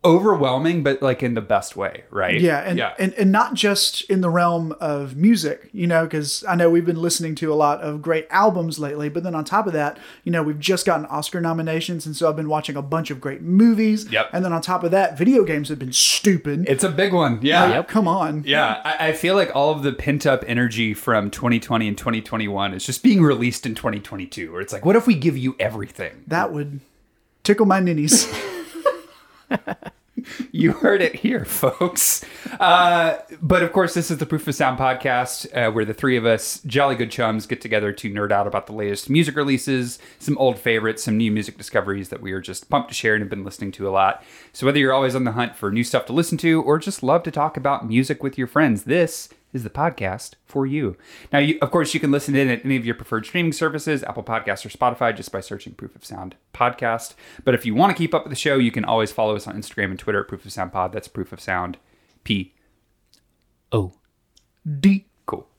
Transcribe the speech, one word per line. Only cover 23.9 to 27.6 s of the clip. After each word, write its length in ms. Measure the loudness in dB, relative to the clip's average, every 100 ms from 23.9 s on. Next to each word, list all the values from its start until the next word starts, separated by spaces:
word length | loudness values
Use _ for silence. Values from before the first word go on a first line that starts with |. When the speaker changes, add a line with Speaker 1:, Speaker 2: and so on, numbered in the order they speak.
| -6
Speaker 1:
twenty-two, 540 | -10 -12 -12 -12 -10
where 80 | -10
it's 120 | -8
like, 120 | -2
what 100 | 2
if 140 | 4 4
we 80 | 2
give 200 | 2 0
you 200 | -4 -2
everything? 640 | -4 -4 -12 -10 -12 -12 -6
Speaker 2:
That 240 | -4 -4
would 260 | -6 -8 -10 _ _ _ _ _ _
tickle 240 | 0 4